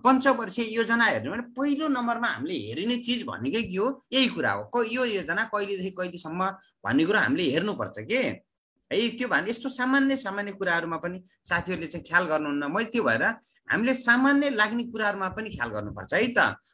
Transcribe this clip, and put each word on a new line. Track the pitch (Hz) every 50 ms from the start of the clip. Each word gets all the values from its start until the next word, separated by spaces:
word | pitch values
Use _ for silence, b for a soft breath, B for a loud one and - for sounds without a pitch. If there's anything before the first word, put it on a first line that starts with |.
| -
पञ्चवर्षीय | 247 262 254 269 277 247 226 226 190 - 240 233 214 220
योजना | 233 226 220 233 233 233
हेर्नु | 208 143 110 107 143
भने | 196 240 240
पहिलो | - - 254 277 294 277 277 320 302
नम्बरमा | 269 247 240 233 233 233 240 220
हामीले | 151 113 131 165 185
हेरिने | 127 101 107 117 151 196 233 254
चिज | 240 240 233 247 233 185
भनेकै | 123 90 90 113 135 185 233 220
के | 180 180
हो? | 190 208 262 269 - _ - 240
यही | 262 262 -
कुरा | 240 170 131 107 101
हो। | 104 104
क-, | - - 240 226 220 233
यो | 254 240
योजना | 233 208 190 156 147 170 208 226
कहिलेदेखि | 220 - 202 202 196 196 185 185 190
कहिलेसम्म | 185 185 180 180 175 175 - 156 160 180 185 196 190 - b b b b -
भन्ने | 104 123 147 165
कुरो | 175 - -
हामीले | 135 110 139 175 180
हेर्नुपर्छ | 139 131 170 190 214 196 - 107 95 - 107
के | 110 139 226 262 226 123 98 - - _ _ _ _ _ _ _ _ - 131
है। | 196 240 233
त्यो | 226 240 247 233
भने | 170 143 180 208
यस्तो | 233 - - 269
सामान्य, | 262 - 254 262 269 277 269 269 269
सामान्य | 262 - 196 196 202 202 202 190
कुराहरूमा | 196 190 180 170 170 165 165 165
पनि | 156 170 175 180 185 - b b b b
साथीहरूले | - 175 170 170 185 180 156 165
चाहिँ | 151 - 165 -
ख्याल | - 165 175 180
गर्नुहुन्न। | 156 156 151 151 147 143 143 147
मैले | 143 165 214 226
त्यो | 214 - 233 180
भएर | 123 113 123 165 214 233 - b b b b b -
हामीले | 139 175 226 254 254
सामान्य | 254 - - 240 254 262 277 285 285 294 285
लाग्ने | 247 208 214 208 226 240 240
कुराहरूमा | 240 220 214 214 202 202 196 190 185
पनि | - 170 - 208
ख्याल | 214 - 120 117
गर्नुपर्छ | 104 107 104 101 92 95 95 - 156
है | 190 233 247 240 214
त। | 151 107 - - _ b